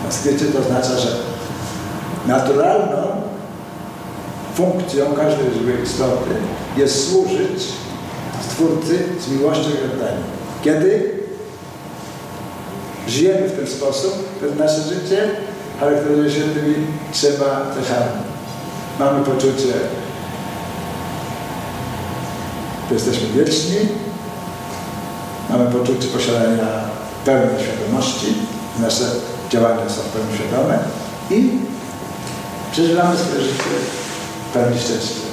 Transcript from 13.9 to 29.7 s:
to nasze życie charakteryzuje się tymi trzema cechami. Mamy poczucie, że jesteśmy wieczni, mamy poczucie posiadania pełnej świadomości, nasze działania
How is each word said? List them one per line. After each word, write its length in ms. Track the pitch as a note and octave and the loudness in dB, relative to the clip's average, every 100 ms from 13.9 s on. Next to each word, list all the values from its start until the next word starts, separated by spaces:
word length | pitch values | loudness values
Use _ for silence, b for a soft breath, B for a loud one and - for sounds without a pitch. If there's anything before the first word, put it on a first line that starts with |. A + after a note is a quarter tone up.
| C3+ F#3+ - - - | 0 -2 -2 -6 -4
to 240 | D3 D3 | -4 2
nasze 180 | D#3 D#3 | 2 2
życie 480 | D3+ F#3 F3+ G3 G#3+ G3+ - - - - | 0 -4 0 2 2 -2 -6 -8 -10 -2
charakteryzuje 500 | C#3+ D3 D3 D3 D3 | 2 2 4 4 4
się 100 | D3 | 2
tymi 340 | D3+ D3+ D3+ D3 D#3 - - | 0 2 2 2 0 -4 -6
trzema 340 | - C#3+ C#3+ C#3 C3+ C#3 | 2 2 4 2 2 -2
cechami. 360 | C3 - A#2+ A#2+ G#2 - - - - - - - - | -2 0 2 0 -2 -6 -8 -8 -10 -8 -10 -8 2
Mamy 260 | C#3 C#3+ | 4 4
poczucie, 440 | C#3 C3 C3+ C3 B2+ A#2 A#2+ - - - - - - - - - - - - - - - - - - - - - - - - - - - - - - | 2 4 2 4 2 2 -2 -4 -8 -8 -8 -8 -8 -8 -8 -8 -6 -6 -6 -6 -6 -8 -8 -8 -6 -6 -6 -6 -6 -6 -6 -6 -6 -6 -8 -6 0
że 60 | |
jesteśmy 340 | A2+ B2+ A2+ A2 | 0 2 0 2
wieczni, 480 | C3+ D#3 - E3 G3+ G#3+ - - - - - - - - - - - - - - - - | 4 4 2 2 2 2 0 -6 -8 -8 -8 -10 -10 -8 -8 -8 -8 -8 -8 -8 -8 0
mamy 200 | B2 B2 | 4 4
poczucie 380 | B2 B2 B2+ - | 4 4 2 2
posiadania 580 | B2 - A#2 A2+ A2+ A2 - - - - - | 0 2 4 4 4 2 0 -4 -6 -8 -2
pełnej 400 | - C3 A#2 - | 4 6 4 2
świadomości, 680 | - A2+ G#2+ B2 - - G#2 G#2+ G#2+ - - A#2 | -2 -2 0 2 0 0 0 0 -2 -6 -6 0
nasze 240 | A2+ A#2 B2 A#2+ - - - | 2 2 0 0 -4 -6 0
działania 380 | A#2 A2+ | 4 4